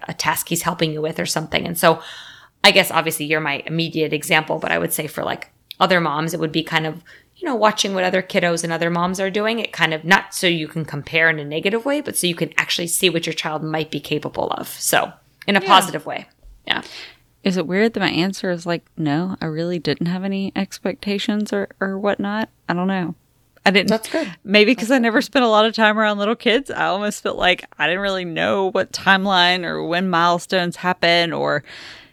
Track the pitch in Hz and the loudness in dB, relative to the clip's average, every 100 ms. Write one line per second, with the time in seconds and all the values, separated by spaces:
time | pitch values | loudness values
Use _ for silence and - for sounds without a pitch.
0 | - 170 156 160 - 165 - 170 160 151 | -8 -4 -2 -2 -2 -2 -2 -2 -2 -2
1 | 156 165 165 160 160 - 175 170 170 160 | -4 -4 -4 -4 -2 -4 -4 2 4 4
2 | - - - - - _ 208 190 170 165 | -2 -18 -20 -20 -20 _ 4 6 4 0
3 | 160 156 147 156 151 143 - 160 165 160 | -2 -2 -2 0 0 -4 -4 -2 -2 -2
4 | 151 156 - 160 147 156 160 170 170 - | -2 -2 0 0 2 -2 -2 -2 -2 -4
5 | 151 - - - - _ - - 190 180 | -6 -6 -6 -6 -10 _ -14 0 2 4
6 | 160 147 160 170 156 160 160 165 160 180 | 2 0 -2 -2 -2 -2 -2 -2 -2 -6
7 | - - _ _ 359 240 214 208 202 190 | -14 -20 _ _ -6 2 2 2 -2 0
8 | 180 185 185 202 175 170 170 165 170 170 | 0 0 0 0 2 0 -2 -2 0 0
9 | 180 185 196 202 214 233 - - 160 156 | 0 0 -2 0 0 -2 -4 0 0 0
10 | 160 190 - - 180 170 151 165 151 143 | 2 2 2 -2 0 0 -2 -6 -6 -8
11 | - 160 165 156 143 156 196 226 277 294 | -2 2 2 2 -4 -4 -2 -2 0 -2
12 | - - 180 170 165 - - - 170 - | -2 -2 -2 -2 -2 -2 -2 -2 -2 2
13 | 185 165 165 156 165 156 156 156 151 147 | 2 2 -2 -4 -4 -4 -4 -4 -4 -6
14 | - 151 147 - - - - - - - | -4 -4 -4 -4 -4 -4 -8 -8 0 2
15 | - - _ _ - 202 190 190 180 151 | 2 -4 _ _ 0 0 6 6 6 -2
16 | 147 123 - _ - - - - - - | -8 -10 -12 _ -20 -10 -6 -4 -6 -14
17 | - - _ _ 196 185 165 185 226 226 | -18 -20 _ _ -2 0 0 2 2 2
18 | 190 151 185 190 190 175 175 170 - - | 0 0 0 -2 -4 -4 -2 -4 -6 -4
19 | 156 147 185 - 165 156 170 175 151 - | 0 0 -2 -4 -6 -4 -4 -2 -2 -2
20 | 170 185 196 196 196 - 196 - 196 180 | -2 -2 -2 -4 -4 -4 -6 -6 -6 -6
21 | 202 202 - 208 208 202 190 - 196 190 | -4 -2 -2 -2 -2 -2 -4 -4 -4 -2
22 | 202 - 202 214 220 _ - 175 185 190 | -2 0 -2 -4 -6 _ -4 -2 0 -2
23 | 170 165 _ _ _ _ 202 196 190 220 | -4 -8 _ _ _ _ 2 4 4 0
24 | - 311 247 170 - 208 214 262 220 269 | 0 -4 -4 -8 2 6 6 4 2 4
25 | 233 285 - 285 240 214 226 220 214 214 | 4 2 2 2 4 6 4 4 4 4
26 | 214 208 202 233 240 214 - - 160 185 | 2 2 0 0 2 2 0 -2 0 0
27 | 208 - 202 - 180 180 - - 151 180 | -2 -4 -6 0 2 2 -2 -2 0 0
28 | 202 190 175 160 180 208 190 190 - - | -2 -2 -4 0 0 2 0 0 -2 -2
29 | 185 196 196 185 175 180 165 156 156 170 | 2 2 4 4 4 2 -2 -4 -2 -2
30 | 190 170 175 175 - 190 175 - 180 - | 0 2 2 2 0 -2 -2 -2 -2 0
31 | 170 170 170 143 143 147 - - - - | 4 4 2 0 -2 -2 -4 -16 -18 -20
32 | - | -20